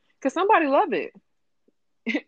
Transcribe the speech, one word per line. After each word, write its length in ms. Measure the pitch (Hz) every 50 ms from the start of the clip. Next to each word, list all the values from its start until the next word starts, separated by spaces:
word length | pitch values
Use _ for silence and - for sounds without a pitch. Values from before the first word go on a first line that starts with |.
| _ _ _ _
'Cause 120 | - 269 -
somebody 340 | 320 370 403 440 349 330 277
love 260 | 269 302 381 339 214
it. 200 | 156 120 - - - _ _ _ _ _ _ _ _ _ _ _ _ _ _ _ _ -
<laughs> 20 | 233 220 - -